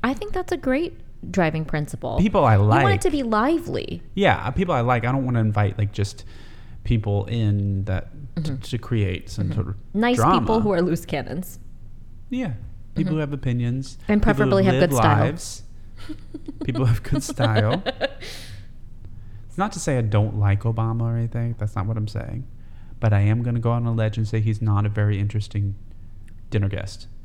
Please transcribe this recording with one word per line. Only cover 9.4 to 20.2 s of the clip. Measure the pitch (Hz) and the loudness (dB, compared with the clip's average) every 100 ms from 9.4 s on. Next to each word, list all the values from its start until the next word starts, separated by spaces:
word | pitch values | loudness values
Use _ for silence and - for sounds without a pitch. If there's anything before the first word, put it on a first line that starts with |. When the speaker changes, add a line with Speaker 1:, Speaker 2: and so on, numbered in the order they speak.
| 101 | -2
Speaker 1:
Mm-hmm. | 101 | 0
Speaker 2:
sort | - | -2
of | 95 - | -6 -6
Speaker 1:
Nice | 196 233 247 | 0 2 4
Speaker 2:
drama. | 160 185 | 4 4
Speaker 1:
people | 220 226 | 4 2
who | 208 | 2
are | 180 | 2
loose | 180 160 - | 2 0 -2
cannons. | 147 - 151 180 - - - - - - - - | -6 -4 -6 -8 -12 -14 -14 -14 -14 -14 -16 -8
Speaker 2:
Yeah. | 254 226 107 - - - - | -4 -4 -6 -8 -12 -8 -2
People | 156 | 0
Speaker 1:
Mm-hmm. | 156 | 0
Speaker 2:
who | |
have | 147 | -2
opinions. | 139 131 120 120 127 131 - - | -2 -2 0 0 -2 -6 -10 0
Speaker 1:
And | |
Speaker 2:
People | 208 | 4
who | |
Speaker 1:
preferably | 214 202 - 196 190 | 4 4 4 6 4
have | 135 | 6
Speaker 2:
live | - | 6
Speaker 1:
good | 131 | 6
style. | 107 107 110 | 6 6 4
Speaker 2:
lives. | 165 - - - - - - - 311 - - - - | 0 -8 -12 -12 -14 -14 -12 -10 -10 -10 -12 -12 -6
People | 311 123 123 | -4 2 4
who | |
have | 117 | 2
good | - 294 | 2 -2
style. | - - 113 110 107 196 - | -2 0 2 4 2 0 -2
Speaker 1:
<laughs> | - - - - - - - - - - - - - - - - | -4 -6 -6 -12 -12 -12 -14 -14 -14 -14 -14 -12 -12 -12 -14 -10
Speaker 2:
It's | - | -2
not | 208 | -2
to | 185 | 0
say | - 131 | 0 2
I | |
don't | 113 104 | 4 4